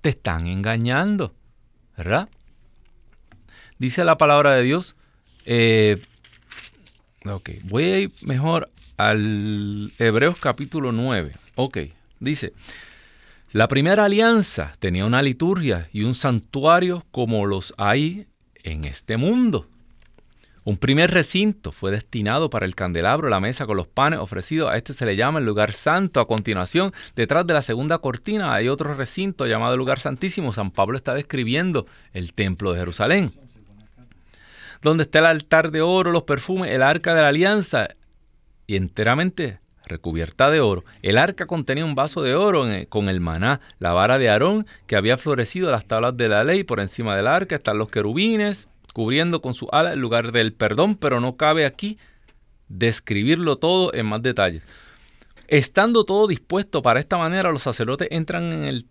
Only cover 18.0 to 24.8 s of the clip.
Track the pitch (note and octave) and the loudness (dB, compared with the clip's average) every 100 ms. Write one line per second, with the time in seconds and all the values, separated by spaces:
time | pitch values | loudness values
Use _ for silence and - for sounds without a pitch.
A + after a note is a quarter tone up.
18 | D#3 F#3+ G#3 _ _ _ - D#2 D2 C2+ | 0 -4 -14 _ _ _ -10 -8 -8 -12
19 | - A2+ D3+ A#3+ B3 C3+ - _ _ _ | -6 -2 0 2 2 0 -6 _ _ _
20 | _ _ _ _ _ _ - G2+ - C#3 | _ _ _ _ _ _ -4 -2 2 4
21 | E3+ F3+ D3 F#3 G#3+ G#3 - - F#2+ G#2 | 4 2 2 2 0 0 -8 -8 -4 -4
22 | - A#2+ G#2 C3 D#3+ A#2 F#2+ F2+ F#2 E2 | -4 -4 -2 0 0 -2 -4 -4 -4 0
23 | F2 C#3+ D3+ G2 G2+ B2+ B2 G2 E2+ - | 0 0 0 0 -2 -6 -4 -4 -4 0
24 | C#3 D#3+ F#2+ F#2+ F#2 D#3 D#3 - | 0 0 -6 -8 -6 -4 -2 -2